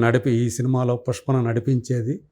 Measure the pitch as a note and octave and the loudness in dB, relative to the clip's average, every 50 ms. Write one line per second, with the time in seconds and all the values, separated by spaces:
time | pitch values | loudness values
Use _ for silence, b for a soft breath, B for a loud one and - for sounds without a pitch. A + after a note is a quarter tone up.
0 | A#2 A#2 A#2 B2+ - C#3 A#2 A#2 A#2+ A#2 - - B2 B2+ C3 B2+ B2+ B2 B2 A#2+ | 4 4 4 2 2 2 2 2 0 0 -2 -2 -2 0 0 0 0 0 -2 -2
1 | - - B2 - - - C3 B2+ A#2+ A#2 A2+ A#2 A#2 C#3 C3+ B2 A2+ - B2+ A#2+ | -4 -6 -6 -6 -2 0 0 0 0 0 0 0 0 0 0 0 0 -2 -2 -2
2 | A2 B2 D#3 G#3 - _ | -2 -4 -6 -6 -10 _